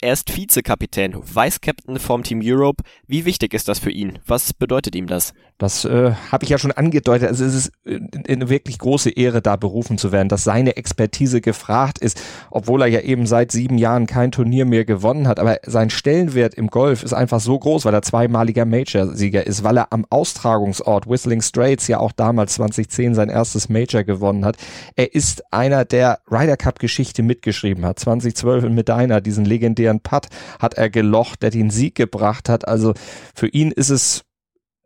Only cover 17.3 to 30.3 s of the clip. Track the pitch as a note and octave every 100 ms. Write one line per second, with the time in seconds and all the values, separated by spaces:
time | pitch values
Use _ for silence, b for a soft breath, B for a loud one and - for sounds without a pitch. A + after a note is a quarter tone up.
17.3 | A#2 A#2 C3+ D3 D#3 A2 G#2 - A#2 A#2+
18.3 | A#2 A#2+ A#2 A#2 B2 C#3 G2+ F#2+ F#2 G2+
19.3 | G2 G2+ G2+ A2 B2 - A2+ - C3+ E3+
20.3 | - A#2 A2 G2+ F#2 - G2+ G#2+ B2+ A#2+
21.3 | A2+ - - C3 C3+ - A2 A2 - A2
22.3 | A#2 G2+ - G#2+ A#2 A2 - A#2+ A2 G#2+
23.3 | A2+ A#2 G#2+ - A2 B2 A2+ G2 F#2+ G2+
24.3 | G2+ G2+ - B B B - B2+ D3+ -
25.3 | - - G#2+ C3 C#3 - B2 B2 A2 -
26.3 | A2+ D#3 C3+ B2+ - A#2 - C3 - A2+
27.3 | B2 A2 - G2+ F#2 F2+ - A#2+ A#2 A#2
28.3 | - A#2+ B2+ A#2 A#2 A2 A#2 B2+ G#2+ G#2
29.3 | G#2 G2+ A2+ A#2 A2 A2+ G#2+ - C#3+ -